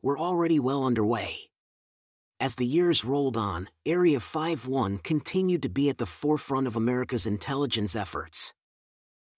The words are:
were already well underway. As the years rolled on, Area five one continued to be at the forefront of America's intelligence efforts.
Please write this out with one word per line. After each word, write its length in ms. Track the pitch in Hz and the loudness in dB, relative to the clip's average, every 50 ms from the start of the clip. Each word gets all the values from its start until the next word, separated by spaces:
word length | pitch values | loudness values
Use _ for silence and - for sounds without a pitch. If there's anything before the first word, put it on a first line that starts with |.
were 160 | - 131 143 139 | -4 -4 -2 -2
already 400 | 160 180 185 170 170 165 165 151 | -2 -2 0 0 2 2 2 2
well 260 | 120 131 139 143 131 | 2 0 0 0 0
underway. 640 | 131 120 113 107 107 117 110 95 87 - - - - _ _ _ _ _ _ _ _ _ _ _ _ _ _ _ _ _ - | 0 2 2 2 2 0 -2 -4 -6 -10 -12 -14 -20 _ _ _ _ _ _ _ _ _ _ _ _ _ _ _ _ _ -4
As 160 | 127 135 - | -2 0 0
the 100 | - 123 | 0 0
years 380 | 123 139 170 180 175 160 - - | 2 2 2 4 4 4 2 2
rolled 320 | 120 139 143 143 135 117 | 2 0 0 0 0 0
on, 340 | 113 107 101 87 87 92 - - _ _ | 0 -2 -2 -2 -4 -6 -10 -14 _ _
Area 320 | 147 170 180 180 170 147 123 | -2 0 4 4 4 4 2
five 480 | - - - 156 156 170 165 131 123 | 0 -4 -4 -4 -2 -2 -4 -4 -4
one 320 | 127 131 135 113 98 98 98 | -4 -2 0 0 0 -2 -4
continued 640 | - - 160 147 - - - 185 185 185 180 156 | -4 -2 -2 -2 0 0 0 0 2 2 0 0
to 60 | - 117 | -2 -2
be 200 | 90 135 143 143 | -2 0 0 0
at 100 | 131 - | 0 -2
the 80 | 117 | -4
forefront 600 | - - - - 147 151 143 - - 135 135 135 | -6 -4 -2 0 0 0 0 0 -2 -2 -2 -2
of 80 | 127 107 | 0 0
America's 500 | 113 113 120 123 127 120 - 127 117 - | 0 0 0 0 0 -2 -2 0 0 2
intelligence 680 | 110 104 104 - - 135 139 143 131 - 113 104 104 - | 0 0 -2 -4 -4 -2 -2 -2 -2 -2 0 2 2 2
efforts. 580 | 110 98 - - 73 - - - - - - - _ _ _ _ _ _ _ _ _ _ _ _ _ _ _ _ | 0 0 -4 -6 -8 -6 0 4 4 4 4 2 _ _ _ _ _ _ _ _ _ _ _ _ _ _ _ _